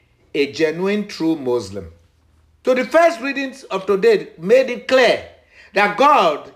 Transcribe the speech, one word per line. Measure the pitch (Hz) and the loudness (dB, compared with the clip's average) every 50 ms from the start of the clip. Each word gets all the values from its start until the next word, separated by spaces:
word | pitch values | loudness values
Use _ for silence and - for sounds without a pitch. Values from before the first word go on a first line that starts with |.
| _ _ _ _ _ _ - | _ _ _ _ _ _ -4
a | 156 139 135 | -2 -2 -2
genuine, | 123 147 156 156 156 170 190 196 208 208 202 | -2 -2 -2 -2 -2 -2 -2 -2 -2 -2 -4
true | - - - 160 165 160 | -6 -8 -4 -2 -2 -2
Muslim. | 147 131 123 123 120 107 92 101 98 90 82 - _ _ _ _ _ _ _ _ _ _ _ _ _ - | -2 -2 -2 -2 -2 -4 -6 -12 -14 -14 -16 -18 _ _ _ _ _ _ _ _ _ _ _ _ _ -2
So | 254 254 | -2 -2
the | 254 240 | -2 -2
first | - - 320 339 330 - 226 | 0 2 4 4 4 2 -2
readings | 254 277 262 277 277 262 220 - - | -6 -8 -6 -6 -8 -8 -10 -14 -12
of | - - 190 - | -8 -8 -6 -2
today | 202 202 185 196 233 214 175 160 - - | -2 0 2 4 4 2 2 0 -6 -14
made | - 165 196 240 262 262 233 | -8 -2 2 2 2 2 2
it | 240 202 - | -4 -8 -4
clear | - 254 262 240 196 - - - - - _ _ _ _ - - _ - | 0 2 4 4 4 2 0 -4 -12 -20 _ _ _ _ -20 -18 _ -2
that | 190 208 202 - | 0 0 0 2
God | - 269 294 285 240 190 160 147 139 - - - | 2 4 4 4 4 4 2 0 -2 -8 -16 -20